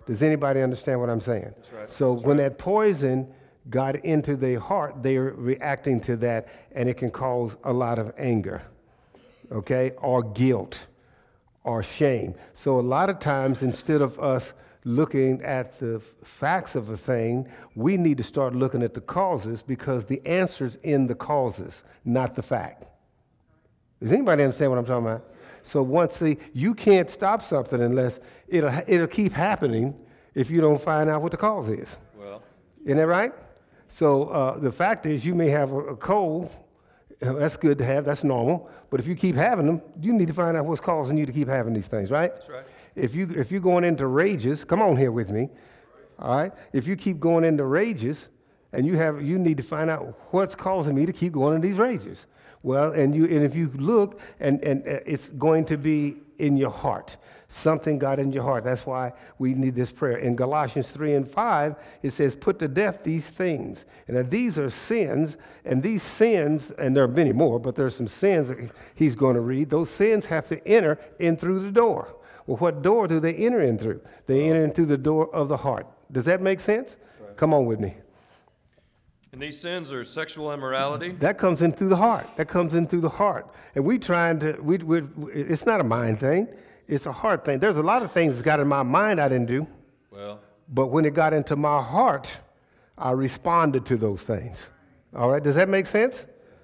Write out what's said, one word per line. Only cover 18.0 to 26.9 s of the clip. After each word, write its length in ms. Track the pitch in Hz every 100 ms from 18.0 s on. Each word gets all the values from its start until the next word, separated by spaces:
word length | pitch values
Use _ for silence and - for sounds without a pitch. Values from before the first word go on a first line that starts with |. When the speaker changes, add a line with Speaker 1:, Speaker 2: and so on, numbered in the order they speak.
| 170 139
Speaker 1:
to 60 |
start 320 | 110 - 131 123
looking 260 | 131 123
at 120 | 120
the 80 | -
causes, 600 | - 180 190 151 104 113
because 440 | - 127 - 127 104
the 200 | 135 143
answer's 500 | 175 185 - 127 -
in 280 | - 143 127
the 100 | 120
causes, 680 | - 147 123 98 92 - - _
not 300 | - 123 127
the 100 | -
fact. 420 | - 120 82 - - _ _ _ _ _ _ _ _ _ _ -
Does 120 | 113
anybody 300 | 202 247 151
understand 280 | 139 - 143
what 80 | 127
I'm 60 | 120
talking 200 | 123 113
about? 200 | 113 - - - -
So 220 | - 147
once, 320 | 131 156 170 -
see, 220 | 160 147 -
you 200 | 127 180
can't 360 | 214 -